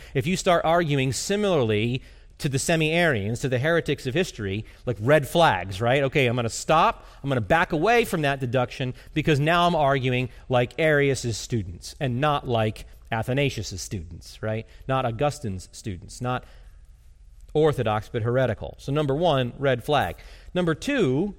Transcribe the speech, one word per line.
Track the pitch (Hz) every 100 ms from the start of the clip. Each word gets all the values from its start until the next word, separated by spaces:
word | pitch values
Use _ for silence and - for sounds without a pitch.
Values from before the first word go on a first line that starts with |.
| -
if | 135 127
you | 185
start | 190 170
arguing | 156 170 165 139 131
similarly | - - 202 202 160 113 104 120 131 - - - -
to | 151
the | 131
semi-Arians, | - 160 156 165 170 113 101 120
to | 135
the | 123
heretics | 151 170 156 143 131
of |
history, | 143 185 - 98 101 - - 123
like, | 104
red | 117 156 131
flags, | 175 156 95 95 95
right? | 117 143
Okay, | 135 151 123
I'm | 123
gonna | 113
stop, | - - 160 208 - - -
I'm | 139
gonna | 127
back | 104 165 180
away | 156 202 233 240
from | 175
that | 143 139
deduction, | 127 127 123 - 127 - -
because | 156 165 143
now | 151 175 175
I'm |
arguing | 165 139 139 127 123 123 - -
like | 123 123 -
Arius' | 160 147 139 123 120 104
students | - 117 90 85 - -
and | 135 120
not | 151 143 127
like | 113 110 - - - -
Athanasius' | 113 120 135 139 - 95 98
students, | - 101 85 82 - -
right? | 107 110 - - -
Not | 131
Augustine's | 123 113 147 - 107 92 -
students, | - 113 87 - -
not | 123 127 - - - - - - - - - - -
orthodox, | 151 156 135 110 107 -
but | 120
heretical. | 117 127 123 101 69 -
So | -
number | 147 131
one, | 139 175 135 123 -
red | 135 123
flag. | - 143 90 - - - -
Number | 180 175
two, | 151 - 285 139 131 202